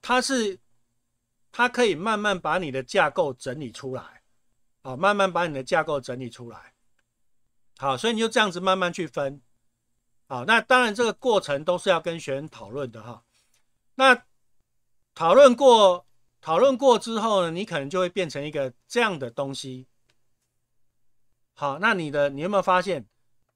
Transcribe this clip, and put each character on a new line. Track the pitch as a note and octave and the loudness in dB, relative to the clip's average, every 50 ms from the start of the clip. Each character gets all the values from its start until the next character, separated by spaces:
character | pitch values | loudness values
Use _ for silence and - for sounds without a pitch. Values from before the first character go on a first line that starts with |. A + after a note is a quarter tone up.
它 | - - B3 B3+ | -4 0 0 0
是， | B3+ - C4+ B3 A3 G3+ F#3 - _ _ _ _ _ _ _ _ _ _ _ _ _ _ _ _ _ _ | 0 0 -2 -2 -2 -4 -6 -10 _ _ _ _ _ _ _ _ _ _ _ _ _ _ _ _ _ _
它 | - - A#3+ B3 | -2 0 0 0
可 | A#3+ B3 B3 | 2 2 2
以 | G#3 D#3+ | 2 0
慢 | D3+ F#3+ A3+ A3 | 0 -2 -2 -2
慢 | G#3 G#3 G#3 G3 F3 | -2 -2 -2 -2 -2
把 | - D#3 D#3+ | -2 -2 -2
你 | F#3+ F3 C#3+ | -2 -2 -4
的 | B2+ C3+ | -6 -6
架 | B2 - - G3 D#3+ D3 | -6 -2 2 2 2 2
构 | - F#3+ E3 C#3 | 2 0 -2 -2
整 | B2 - - C3 B2 D#3 | -4 -8 -10 -10 -10 -10
理 | C#3+ A2+ | -12 -12
出 | - - - B2+ B2+ | -14 -14 -12 -12 -12
来。 | A#2+ - - - _ _ _ _ _ _ _ _ _ _ _ _ _ | -12 -14 -18 -20 _ _ _ _ _ _ _ _ _ _ _ _ _
好， | - C3+ C3 | -14 -12 -6
慢 | C#3 F#3 G3+ G#3 | -2 0 0 2
慢 | G3+ G3 F#3 | 2 0 0
把 | E3+ E3+ F3 | 0 -2 -2
你 | E3 C#3+ | -2 -4
的 | C3+ C3 | -8 -6
架 | - F3+ D#3+ D#3 | -2 -2 -2 0
构 | D#3+ D3 C#3 | -2 -4 -6
整 | - - B2 B2+ | -6 -8 -10 -10
理 | B2+ A2+ | -12 -14
出 | - - B2 A#2 | -14 -16 -20 -20
来。 | G#2+ G2 - - _ _ _ _ _ _ _ _ _ _ _ _ _ _ _ _ _ _ _ _ _ | -20 -20 -20 -20 _ _ _ _ _ _ _ _ _ _ _ _ _ _ _ _ _ _ _ _ _
好， | - C3+ C3+ C3 | -6 -4 -4 -2
所 | B2 - A3+ | -2 -2 -2
以 | A#3+ | 0
你 | A3 | 0
就 | A3+ | -2
这 | A3+ - A#3+ | 0 2 0
样 | G#3+ G3 | 0 0
子 | E3 F3+ | -2 -2
慢 | F#3 F#3+ F#3+ | 0 0 0
慢 | F#3+ F3+ E3 | 2 0 -2
去 | E3 - E3 | -4 -6 -10
分。 | D3 - D#3 C#3+ C#3 C#3+ C#3+ _ _ _ _ _ _ _ _ _ _ _ _ _ _ _ _ _ | -8 -6 -6 -6 -6 -8 -12 _ _ _ _ _ _ _ _ _ _ _ _ _ _ _ _ _
好， | - C3+ B2 B2 | -12 -10 -6 0
那 | F#3+ A3+ A3+ | 2 2 2
当 | A3 - B3+ B3+ | 4 4 4 4
然 | B3 A3 G3+ | 4 2 0
这 | A#3 A#3+ | -2 -2
个 | A3 - | -2 -4
过 | - - B3+ G#3+ F#3 | -2 0 0 2 2
程 | - D3 C#3+ C#3 D3+ | 0 -2 -4 -4 -2
都 | F#3 F3+ | -2 -4
是 | F3 - G3 | 0 0 0
要 | F3 E3+ | 0 0
跟 | - F3 E3 E3 | -2 -4 -8 -6
学 | - C#3+ C3+ | -6 -6 -6
生 | C#3 D#3 D#3 | -6 -8 -12
讨 | - A#2+ G#2+ G2+ | -16 -18 -16 -12
论 | A#2+ C#3+ C#3 A#2+ | -10 -10 -10 -10
的 | G#2+ A2+ G#2+ | -12 -16 -16
哈。 | A#2+ A2+ G#2 _ _ _ _ _ _ _ _ _ _ _ _ _ _ _ | -16 -18 -18 _ _ _ _ _ _ _ _ _ _ _ _ _ _ _
那 | - C4+ C4+ B3 A#3+ - _ _ _ _ _ _ _ _ _ _ _ _ _ _ _ _ _ _ | 4 4 6 4 4 0 _ _ _ _ _ _ _ _ _ _ _ _ _ _ _ _ _ _
讨 | - D#3+ E3 G3 | -2 2 4 8
论 | C4+ C#4+ B3+ A#3+ | 8 8 8 8
过， | B3 C#4 B3+ A#3 A3 G3+ F#3 F3 F3+ - _ _ _ _ _ _ _ | 6 6 6 8 8 8 6 4 2 -6 _ _ _ _ _ _ _
讨 | - D#3+ D#3+ | -4 -2 2
论 | F3+ B3 C#4 C4 | 4 4 4 2
过 | - C#4 C4 A#3 | 4 4 4 4
之 | G#3 - A3+ A3+ G#3+ | 4 0 -4 -4 -2
后 | G#3+ A3+ G#3 F#3+ F3 | -2 0 0 0 0
呢， | E3 | 0
你 | D#3+ F3+ G#3+ | -4 -6 -6
可 | - E3+ | -6 -6
能 | D3 C#3 | -6 -6
就 | C#3 F3+ F#3 | -4 -4 -2
会 | F#3 F3 | -2 -2
变 | - F#3 F3+ | -2 -4 -6
成 | D3 - C#3 C#3+ | -6 -6 -8 -10
一 | D3+ | -6
个 | D3 C#3+ C3+ C3 - _ _ | -6 -6 -6 -6 -8 _ _
这 | - - A#3+ | -6 -2 0
样 | A#3 G#3+ F3+ C#3 | 0 0 -2 -6
的 | C3 A2+ | -8 -8
东 | - - C#3 C#3 C3+ | -8 -8 -8 -8 -8
西。 | - - C3 B2+ B2+ C3 _ _ _ _ _ _ _ _ _ _ _ _ _ _ _ _ _ _ _ _ _ _ _ _ _ _ _ _ _ _ _ _ _ _ | -10 -12 -14 -16 -16 -18 _ _ _ _ _ _ _ _ _ _ _ _ _ _ _ _ _ _ _ _ _ _ _ _ _ _ _ _ _ _ _ _ _ _
好， | - C#3+ C#3+ C3+ | -8 -6 -6 -4
那 | D#3 G3+ A#3 G#3+ | -2 -2 -2 0
你 | F3+ D#3+ D3 | -2 -4 -4
的， | C#3 D3 C#3+ C#3+ | -2 -2 -2 -2
你 | C#3 C#3 | -2 -4
有 | D#3+ G3 | -4 -2
没 | G#3 | -2
有 | F#3+ F3 | 0 0
发 | F#3+ F#3 F#3 | 2 0 0
现， | F3 G3 F3 C3+ G#2 _ _ _ _ _ _ _ _ _ _ | 0 -2 -6 -6 -8 _ _ _ _ _ _ _ _ _ _